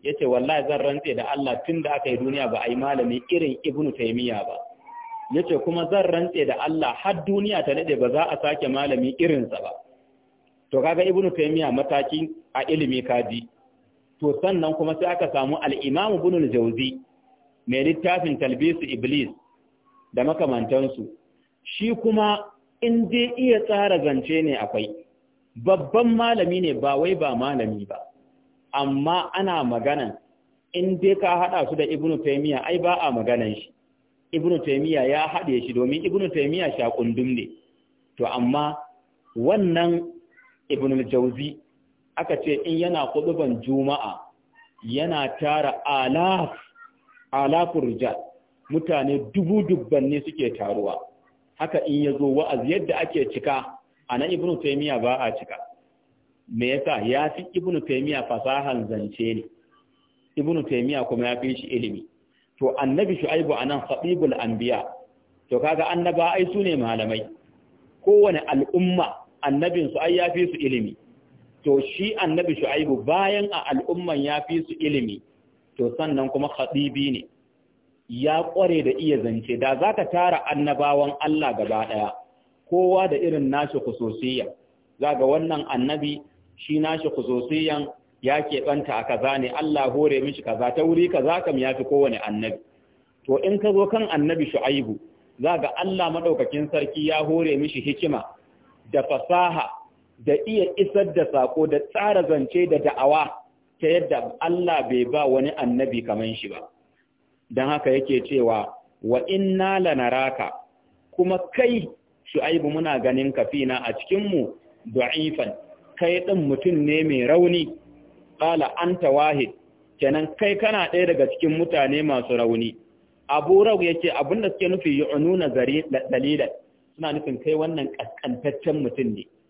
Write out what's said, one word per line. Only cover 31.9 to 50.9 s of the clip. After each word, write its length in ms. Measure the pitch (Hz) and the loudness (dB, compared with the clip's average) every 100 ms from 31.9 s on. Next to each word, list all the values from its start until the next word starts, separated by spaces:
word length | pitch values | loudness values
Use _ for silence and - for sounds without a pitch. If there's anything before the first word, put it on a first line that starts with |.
| 156 160 160 | 0 -2 0
Taymiyyah 420 | 156 139 151 135 - | 0 0 0 -2 -2
ai 120 | 175 | 0
ba 140 | 180 175 | 0 0
a 100 | 156 | 0
maganan 420 | 120 113 120 110 104 | 0 0 0 0 -4
shi. 140 | - _ _ _ _ _ _ | -12 _ _ _ _ _ _
Ibn 260 | 165 165 165 151 | -2 0 0 0
Taymiyyah 420 | 139 156 156 131 | 0 0 2 2
ya 180 | 147 156 | 0 -2
haɗe 340 | 170 151 123 120 | -4 -2 -2 0
shi 60 | |
domin 300 | 120 127 151 - | 0 0 0 -2
Ibn 240 | 196 185 | 0 0
Taymiyyah 420 | 160 143 170 165 - | 0 0 0 -2 -2
shakundum 580 | 117 120 117 113 127 123 | -2 0 -2 0 -2 -2
ne. 140 | - - _ _ _ _ _ - | -6 -14 _ _ _ _ _ -4
To 80 | 120 | -4
amma 500 | 123 120 143 147 147 - _ _ _ _ 113 | 0 2 2 0 -4 -14 _ _ _ _ -2
wannan 760 | 127 214 185 165 170 170 - - _ _ _ _ _ | 2 4 2 2 2 0 -4 -14 _ _ _ _ _
Ibn 220 | 139 135 135 | -2 0 0
al-Jawzi 580 | 123 131 127 123 147 147 _ _ _ _ _ - | 2 2 0 -2 -10 -10 _ _ _ _ _ -8
aka 200 | 170 151 | -4 -4
ce 180 | - 143 175 | -2 -2 0
in 120 | 160 | -2
yana 320 | 175 165 135 | 0 0 0
kuɗuban 480 | 151 151 156 143 117 | -2 -2 0 -2 -2
Juma'a 580 | 127 135 135 139 110 85 - _ _ _ _ _ 110 | -2 0 0 -2 -6 -12 -18 _ _ _ _ _ -6
yana 440 | 127 165 156 135 - | -4 -2 -2 -4 -2
tara 420 | 147 151 143 139 147 | 0 0 0 -2 -2
alaf, 640 | 139 131 147 180 185 160 - - _ - _ _ _ _ | 0 2 2 2 2 -2 -6 -20 _ -20 _ _ _ _
alafur 500 | 135 139 160 170 165 | 0 2 2 2 0
rijal, 320 | 131 110 123 92 - - _ _ _ | -2 -2 -4 -4 -10 -20 _ _ _
mutane 480 | 151 160 151 139 143 - | -4 0 0 0 -2 -2
dubu 280 | 196 170 214 | -2 2 2
dubbanni 580 | 170 170 117 147 135 143 147 | 2 0 2 2 2 -2 -4
suke 240 | 156 120 92 | -4 -4 -2
taruwa. 400 | 101 101 101 | -4 -2 -2